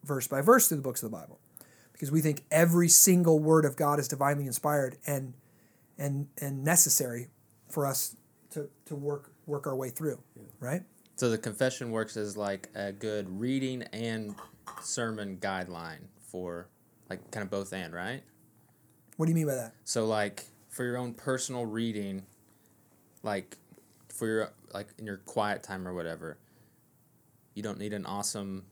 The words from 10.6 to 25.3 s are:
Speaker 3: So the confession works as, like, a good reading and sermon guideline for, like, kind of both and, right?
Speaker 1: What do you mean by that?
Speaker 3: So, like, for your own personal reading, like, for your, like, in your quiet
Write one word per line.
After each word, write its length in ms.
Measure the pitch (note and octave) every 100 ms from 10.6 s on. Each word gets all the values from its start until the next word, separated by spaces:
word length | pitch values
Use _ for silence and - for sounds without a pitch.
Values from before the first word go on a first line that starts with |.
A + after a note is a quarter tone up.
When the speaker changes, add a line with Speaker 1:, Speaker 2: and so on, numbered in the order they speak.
| B2 E3+ - _ _ -
Speaker 3:
So 160 | B2
the 80 | A2
confession 500 | A2+ G#2 C3 - A#2+
works 260 | A2+ A2 A2+
as, 220 | G#2 G2+
like, 320 | G2+ G2 - G#2
a 160 | G2+
good 480 | G2+ A2 G#2+ F#2+ F#2+
reading 420 | A#2+ C3+ C3 B2+ -
and 440 | G#2+ A#2 A2+ G#2+ G2+ - - - -
sermon 560 | - - A#2 A2 G2+ F#2
guideline 600 | G2 F#2+ F2+ E2+ E2 D#2+ F#2 _
for, 460 | - F#2 F2+ F2 - _ _ _ _
like, 220 | F#2+ -
kind 120 | A2
of 60 | G2
both 240 | G2 G2
and, 180 | F#2+ F2 E2+
right? 260 | F#2 C3 - _ _ _ _ _ _ _ _ -
Speaker 1:
What 80 | E3
do 60 |
you 40 | E3
mean 120 | D#3
by 80 | C3
that? 180 | A2+ -
Speaker 3:
So, 220 | - A#2+ A2
like, 400 | G#2+ G#2 G2+ - - _
for 140 | - B2
your 120 | B2
own 180 | B2 A#2
personal 500 | - C3 - B2 A#2
reading, 560 | A2 A#2 G#2 G2+ F#2+ F#2+ _ _ _ _ _ _ _ _ _
like, 340 | A2 G2 F#2+ - _ - _ _ -
for 180 | - A2+
your, 260 | A2 G#2+ - -
like, 140 | G2 G2+ -
in 80 | A2
your 120 | G2
quiet 460 | -